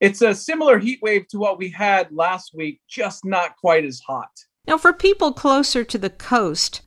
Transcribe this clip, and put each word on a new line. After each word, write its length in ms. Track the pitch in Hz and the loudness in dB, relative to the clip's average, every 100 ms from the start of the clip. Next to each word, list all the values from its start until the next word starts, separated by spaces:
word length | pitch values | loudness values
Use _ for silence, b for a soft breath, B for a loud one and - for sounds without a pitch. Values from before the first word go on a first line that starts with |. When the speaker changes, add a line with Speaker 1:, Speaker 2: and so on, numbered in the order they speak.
Speaker 1:
It's 200 | 196 202 | 0 4
a 140 | 226 196 | 2 2
similar 420 | - 320 302 214 | -4 2 4 4
heat 220 | 220 262 | 2 -4
wave 280 | 214 208 - | -2 -2 -2
to 80 | 208 | -4
what 220 | 208 180 | -4 -4
we 100 | 185 | -8
had 420 | 170 202 190 165 | -4 0 0 0
last 400 | 156 175 185 - | -2 -2 -4 -10
week, 280 | 160 151 - _ | -10 -10 -10 _
just 340 | 254 202 - | -8 -8 -8
not 320 | 190 185 170 - | -4 -2 -4 -2
quite 300 | 180 160 147 | 2 2 0
as 160 | 131 | -8
hot. 300 | - 127 107 _ _ _ - | -10 -10 -10 _ _ _ -4
Speaker 2:
Now, 100 | 320 | 2
for 140 | 349 | 2
people 400 | 339 381 392 311 | 4 2 2 0
closer 520 | - 285 269 277 247 226 | 0 2 2 2 -2 -4
to 120 | 214 | -6
the 140 | 190 | -6
coast, 720 | - - 240 180 165 - - | -10 -2 0 0 -2 -6 -8